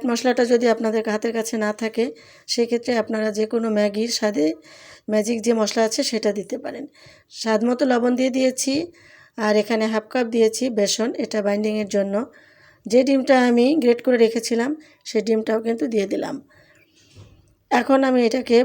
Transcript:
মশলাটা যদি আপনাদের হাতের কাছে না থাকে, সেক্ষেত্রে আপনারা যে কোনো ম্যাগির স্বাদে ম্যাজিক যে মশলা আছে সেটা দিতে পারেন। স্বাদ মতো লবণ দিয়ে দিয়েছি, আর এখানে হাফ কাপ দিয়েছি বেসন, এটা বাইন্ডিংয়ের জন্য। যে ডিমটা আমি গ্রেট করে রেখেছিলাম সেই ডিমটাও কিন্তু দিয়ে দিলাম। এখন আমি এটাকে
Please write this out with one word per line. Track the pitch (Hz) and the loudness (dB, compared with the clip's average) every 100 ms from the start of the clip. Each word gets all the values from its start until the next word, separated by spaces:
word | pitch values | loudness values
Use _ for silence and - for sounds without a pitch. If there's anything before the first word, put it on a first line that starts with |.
| 247 | -2
মশলাটা | 233 247 247 240 | -2 0 0 2
যদি | 240 240 | 2 2
আপনাদের | 226 226 220 220 | 0 0 -2 -2
হাতের | 214 233 | -2 -2
কাছে | 226 220 226 | -4 -4 -4
না | 208 | -4
থাকে, | 214 226 226 247 - - - - | -4 -4 -2 -4 -6 -18 -18 -6
সেক্ষেত্রে | - 233 233 240 233 | -2 0 -2 0 -2
আপনারা | 220 220 214 | -2 -2 -2
যে | 208 214 | -2 -2
কোনো | 226 226 | -2 0
ম্যাগির | 208 208 202 233 | 0 0 0 -4
স্বাদে | - 214 208 302 330 - - - - - | -2 -2 0 0 -2 -10 -20 -20 -16 -4
ম্যাজিক | 214 214 233 | -2 0 -2
যে | 220 | 0
মশলা | 226 208 233 | 0 0 0
আছে | 220 220 | 0 0
সেটা | 269 220 214 | -4 -2 -2
দিতে | 202 185 254 | -2 -6 -8
পারেন। | - - 277 _ - - _ | -8 -12 -14 _ -20 -20 _
স্বাদ | - 226 214 | -8 -2 0
মতো | 233 247 277 | 0 0 2
লবণ | 247 247 247 | 2 2 0
দিয়ে | 262 | 0
দিয়েছি, | 254 262 254 269 277 349 - - - - - | 0 0 0 -2 -2 -4 -10 -20 -20 -18 -4
আর | 214 214 | 0 2
এখানে | 214 220 220 | 2 0 0
হাফ | 220 214 | -2 -4
কাপ | 254 233 | -4 -2
দিয়েছি | 226 220 226 262 | 2 2 2 -4
বেসন, | 214 202 - 233 330 | 0 0 0 -4 -4
এটা | 226 214 | -6 -4
বাইন্ডিংয়ের | 202 202 214 214 202 | -2 -2 -2 -4 -2
জন্য। | 202 196 202 269 - _ _ _ _ - | -2 -2 -2 -4 -10 _ _ _ _ 0
যে | 240 | 2
ডিমটা | 269 277 262 262 247 | 4 2 4 4 4
আমি | 240 247 320 | 4 4 4
গ্রেট | 240 233 | 2 2
করে | - 247 | 2 4
রেখেছিলাম | 226 233 233 233 247 311 - _ | 4 2 -2 -2 -2 -4 -10 _
সেই | - 220 | -6 -4
ডিমটাও | 202 220 220 220 | 0 0 0 -2
কিন্তু | 226 226 285 | -2 -4 -2
দিয়ে | 220 196 | -2 -2
দিলাম। | - - 135 - _ _ _ _ _ _ - - _ _ _ - | -4 -6 -8 -14 _ _ _ _ _ _ -20 -20 _ _ _ -2
এখন | 247 240 269 | 0 2 2
আমি | 269 254 240 | 4 2 2
এটাকে | 262 240 233 | 0 2 2